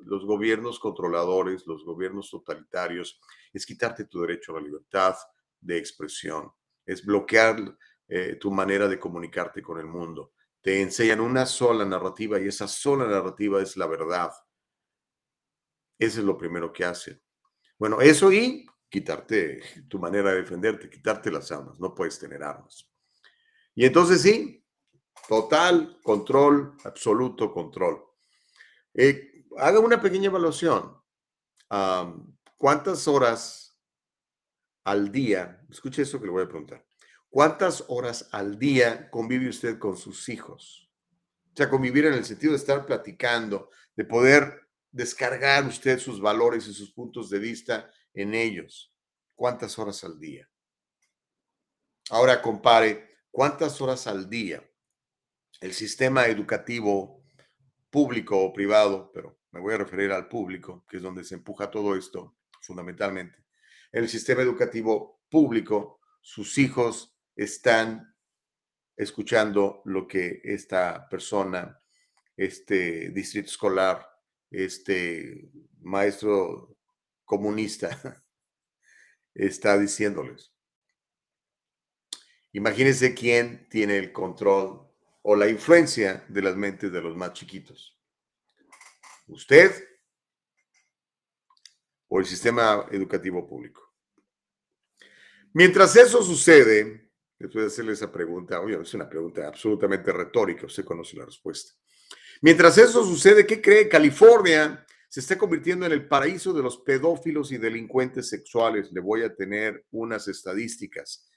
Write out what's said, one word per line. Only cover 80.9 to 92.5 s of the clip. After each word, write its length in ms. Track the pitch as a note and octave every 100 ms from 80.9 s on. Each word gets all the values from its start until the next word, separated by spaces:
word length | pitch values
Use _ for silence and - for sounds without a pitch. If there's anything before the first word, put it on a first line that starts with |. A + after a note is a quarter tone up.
| _ _ _ _ _ _ _ _ _ _ _ - - _ _ _
Imagínense 640 | G2+ G#2+ G#2 C3+ C3 B2+ B2
quién 540 | A#2 A#2+ A#2+ A#2+ _
tiene 300 | A2 G#2 G2+
el 140 | F#2
control 760 | - F#2 E2+ G2+ G2 F#2+ - _ _ _ _
o 140 | - G#2
la 120 | G#2
influencia 760 | A2 - E3+ D3 - G2 F#2+ -
de 140 | G2
las 140 | G2 F#2+
mentes 360 | G2+ F#2 G2+
de 100 | F2+
los 140 | E2 E2
más 160 | F2+
chiquitos. 680 | - F2 F#2+ D2 - - _ _ _ _ _ _ _ _ - - _ - - _
¿Usted 460 | - - C#3+ F#3+ F#3 - _ _ _ _ _ _ _ _ _ _ _ _ _ _ _ _ _ - _ _ _ -
o 120 | F#2+
el 40 | F2+
sistema 640 | F2+ A#2